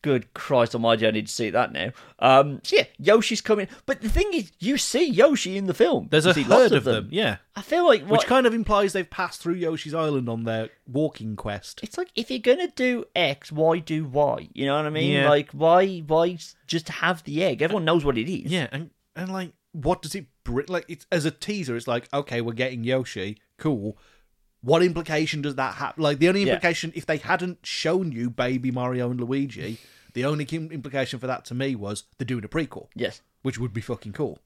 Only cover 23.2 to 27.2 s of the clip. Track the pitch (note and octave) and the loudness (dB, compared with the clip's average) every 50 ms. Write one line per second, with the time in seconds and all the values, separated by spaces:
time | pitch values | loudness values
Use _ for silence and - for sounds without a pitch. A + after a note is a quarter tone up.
23.2 | F#2 G2+ G#2+ _ _ _ _ _ - D#3 C#3+ A2 G2 G#2+ G#2+ _ _ _ _ _ | -8 -8 -8 _ _ _ _ _ -2 -2 -2 0 -4 -6 -8 _ _ _ _ _
24.2 | _ _ _ _ _ _ _ _ - B2 D#3 E3 F3+ F3+ E3 E3+ D#3+ D#3+ D#3 D3+ | _ _ _ _ _ _ _ _ 0 2 4 4 4 4 2 -2 -4 -2 -2 -2
25.2 | D#3+ D#3 - D3+ C#3+ D3 C3+ C3 C3 A#2+ G2 - C#3+ - - - D#3 D3+ D3 C3 | 0 -2 -4 -4 -4 -4 -4 -4 -4 -4 -4 -8 -8 -8 -4 0 0 0 2 4
26.2 | D#3 F3+ F#3 G3+ G3+ - - - - F3 E3 - - E3 - E3+ - - D#3 C#3+ | 4 4 4 4 2 2 2 2 2 0 0 0 -6 -8 -10 -8 -4 -4 -4 -4